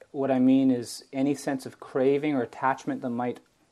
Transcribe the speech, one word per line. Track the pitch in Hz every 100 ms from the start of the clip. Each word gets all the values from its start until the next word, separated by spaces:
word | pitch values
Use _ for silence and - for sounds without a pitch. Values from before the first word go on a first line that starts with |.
| -
what | 147 135
I | 131
mean | 127 135 135
is | 123 110 - -
any | 135 139
sense | 139 - 135 120
of | -
craving | - 143 131 143 151
or | 139
attachment | 117 - 135 135 - 131
that | 131
might | 120 123 120 _ _ _